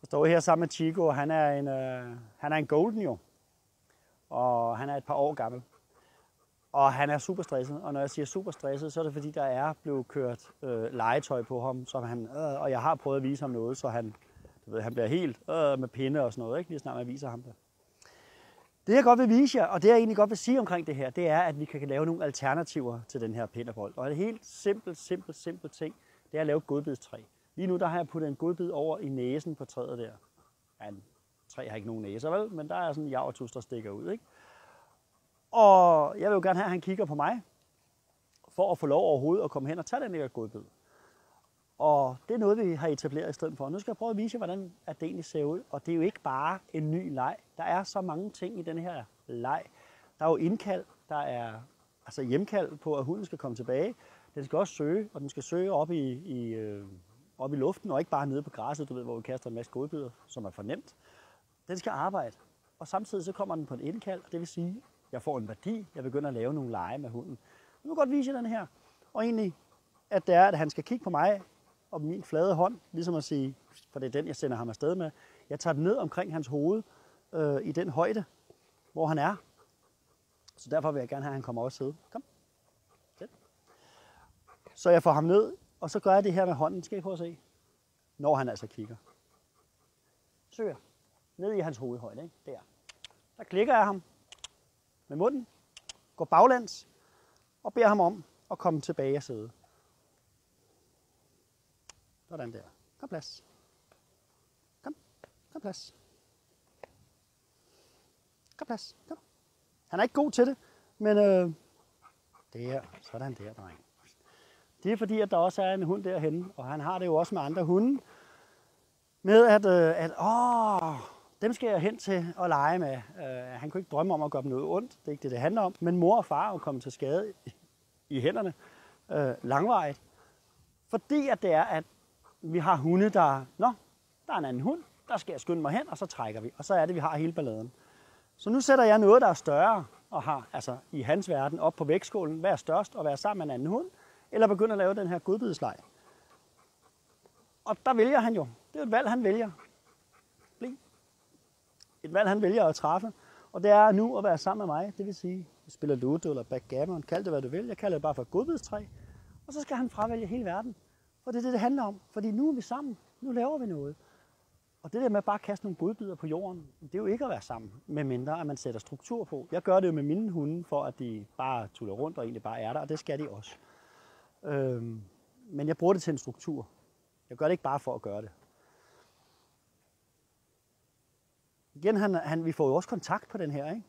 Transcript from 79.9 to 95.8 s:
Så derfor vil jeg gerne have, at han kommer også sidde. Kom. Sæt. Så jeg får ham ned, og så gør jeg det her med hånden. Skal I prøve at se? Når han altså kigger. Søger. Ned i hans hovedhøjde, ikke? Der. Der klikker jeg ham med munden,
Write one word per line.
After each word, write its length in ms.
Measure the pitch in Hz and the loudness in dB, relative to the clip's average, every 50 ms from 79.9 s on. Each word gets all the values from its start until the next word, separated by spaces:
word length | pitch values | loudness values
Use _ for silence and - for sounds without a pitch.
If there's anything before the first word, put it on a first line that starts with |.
| _ _ _ _ _ _ _ _ _ _ _ - _ | _ _ _ _ _ _ _ _ _ _ _ -20 _
Så 140 | _ - 123 | _ -10 -4
derfor 220 | 139 160 139 156 147 | -4 -2 0 0 -2
vil 80 | 139 | -2
jeg 80 | 123 120 | -4 -6
gerne 140 | 139 139 139 | -6 -8 -8
have, 80 | 147 | -8
at 40 | 143 | -8
han 80 | 135 127 | -8 -8
kommer 200 | - 120 117 117 | -8 -6 -6 -6
også 160 | 127 - - | -6 -6 -6
sidde. 160 | 135 135 147 - _ _ - | -8 -8 -8 -10 _ _ -16
Kom. 120 | 240 - _ _ _ _ _ _ _ _ _ _ _ _ _ _ _ _ _ _ _ | -16 -16 _ _ _ _ _ _ _ _ _ _ _ _ _ _ _ _ _ _ _
Sæt. 120 | 180 247 _ _ _ _ _ _ _ _ _ _ _ _ _ - _ - _ - - _ _ _ _ _ - _ _ - _ | -20 -20 _ _ _ _ _ _ _ _ _ _ _ _ _ -20 _ -20 _ -20 -20 _ _ _ _ _ -20 _ _ -20 _
Så 160 | - - 180 | -2 6 8
jeg 120 | 175 170 - | 8 8 8
får 100 | 170 151 | 6 4
ham 120 | 147 156 | 6 4
ned, 320 | 165 185 202 220 - 349 - _ _ _ _ | 6 6 6 6 4 -2 -12 _ _ _ _
og 100 | - 156 | -10 -6
så 100 | - 208 | -6 0
gør 120 | - 196 190 | 4 6 6
jeg 120 | 196 196 | 6 6
det 80 | 202 170 | 4 2
her 120 | 185 190 | 2 2
med 100 | 180 165 | 2 2
hånden. 280 | 127 156 160 190 185 170 | 0 0 -2 -2 -4 -8
Skal 160 | - 214 196 | -8 -10 -8
I 20 | |
prøve 120 | 160 190 190 | -6 -6 -8
at 60 | 160 | -6
se? 200 | 170 170 170 - _ _ _ _ _ _ _ _ _ _ _ _ _ _ _ _ | -8 -10 -10 -14 _ _ _ _ _ _ _ _ _ _ _ _ _ _ _ _
Når 160 | 139 147 151 | 2 4 4
han 140 | 135 131 123 | 4 2 -2
altså 180 | 107 107 - | -4 -8 -10
kigger. 300 | 107 - - 107 107 117 110 _ - _ _ _ _ _ _ _ _ _ _ _ _ _ _ _ _ _ _ _ _ _ _ _ _ _ _ _ _ | -14 -12 -12 -12 -12 -14 -20 _ -20 _ _ _ _ _ _ _ _ _ _ _ _ _ _ _ _ _ _ _ _ _ _ _ _ _ _ _ _
Søger. 280 | - - 226 196 139 - _ _ _ _ _ _ _ _ _ _ _ | -10 -6 -6 -6 -6 -8 _ _ _ _ _ _ _ _ _ _ _
Ned 160 | - 180 202 220 | -8 -6 -4 -2
i 80 | 196 | -2
hans 160 | 170 165 147 | -2 -4 -6
hovedhøjde, 460 | 107 131 123 120 123 113 110 101 117 160 | -8 -8 -8 -8 -8 -10 -14 -14 -14 -16
ikke? 120 | 170 _ _ _ | -18 _ _ _
Der. 120 | 147 131 107 - _ _ _ _ - - _ _ - _ _ _ _ _ | -16 -16 -16 -18 _ _ _ _ -20 -20 _ _ -20 _ _ _ _ _
Der 80 | - - | -20 -14
klikker 320 | - - 185 214 269 269 | -2 2 2 4 6 6
jeg 80 | 226 208 | 6 6
ham 180 | 208 196 190 - _ _ _ _ _ - _ - - _ _ _ _ _ _ _ _ _ _ _ _ | 4 2 -4 -8 _ _ _ _ _ -20 _ -20 -20 _ _ _ _ _ _ _ _ _ _ _ _
med 80 | 143 | -4
munden, 300 | 151 185 240 285 269 233 _ _ _ _ _ _ - | 0 0 0 0 -2 -10 _ _ _ _ _ _ -20